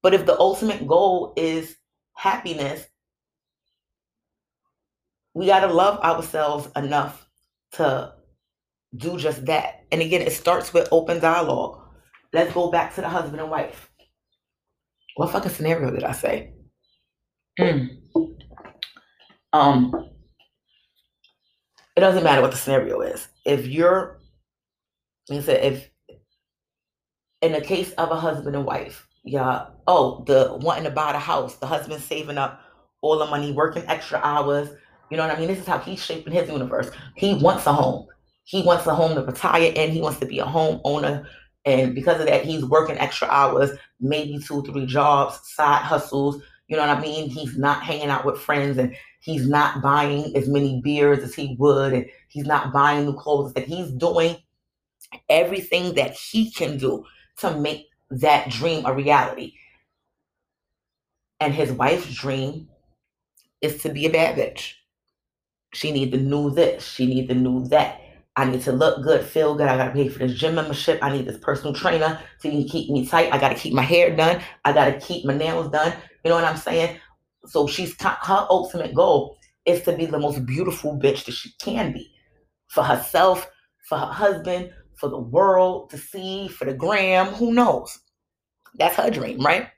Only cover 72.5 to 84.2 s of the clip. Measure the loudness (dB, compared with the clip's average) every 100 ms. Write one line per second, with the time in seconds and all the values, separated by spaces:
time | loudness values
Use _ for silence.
72.5 | -4 -2 -6 -2 -2 2 2 2 2 0
73.5 | 0 -2 0 4 4 4 4 2 2 -6
74.5 | -4 2 4 4 0 -8 -6 -2 -2 -2
75.5 | -2 -2 0 0 -2 -16 _ 2 2 2
76.5 | -2 -2 0 0 -4 -20 _ _ _ -4
77.5 | -2 0 -2 -6 -2 -4 -2 0 0 4
78.5 | 2 0 -6 -2 4 4 4 2 -12 _
79.5 | _ 0 2 0 -2 -2 -2 -2 -2 -4
80.5 | -2 -4 -4 -6 0 0 0 -6 -12 -14
81.5 | _ -6 -4 -4 -6 -14 _ _ _ _
82.5 | _ _ -2 0 0 0 4 4 4 -4
83.5 | _ _ _ -8 -6 -4 0